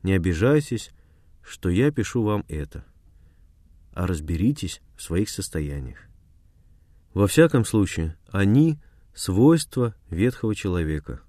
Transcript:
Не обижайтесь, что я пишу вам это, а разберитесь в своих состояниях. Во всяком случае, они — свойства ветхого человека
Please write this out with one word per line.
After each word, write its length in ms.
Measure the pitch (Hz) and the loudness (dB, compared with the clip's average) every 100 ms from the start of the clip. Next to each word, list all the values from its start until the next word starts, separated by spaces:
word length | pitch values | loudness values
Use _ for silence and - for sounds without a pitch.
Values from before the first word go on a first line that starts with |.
Не 100 | 95 | 2
обижайтесь, 760 | 95 87 82 117 151 143 117 - - _ _ _ _ | 2 2 2 4 2 0 -8 -8 -20 _ _ _ _
что 280 | - - 90 | -20 -6 0
я 220 | 90 143 | 2 2
пишу 320 | 147 101 123 | 0 -4 -2
вам 220 | 107 104 - | -2 -2 -4
это, 380 | 76 71 - - _ _ _ - _ _ _ _ - - | -10 -10 -12 -18 _ _ _ -20 _ _ _ _ -20 -16
а 120 | - 90 | -6 -4
разберитесь 760 | 85 76 82 107 147 90 - _ - | -4 -4 0 0 0 -8 -10 _ -20
в 60 | |
своих 280 | - 85 107 | -4 -2 -2
состояниях. 800 | - - 80 73 71 64 - - - _ _ _ _ _ - _ - _ | -6 -8 -6 -6 -8 -10 -14 -20 -20 _ _ _ _ _ -20 _ -20 _
Во 140 | 95 101 | 0 2
всяком 380 | - 160 131 110 | 6 4 4 2
случае, 520 | 110 98 - 80 - _ | 0 0 -2 -6 -8 _
они — 500 | 98 98 120 160 151 - _ _ | 0 4 4 4 0 -10 _ _
свойства 840 | - - 92 135 165 - - 120 - _ | -12 -2 4 4 4 0 -4 -4 -6 _
ветхого 460 | 82 117 123 110 107 | -2 -2 0 -6 -4
человека 680 | 101 90 78 78 73 60 | -2 -2 -2 -4 -8 -16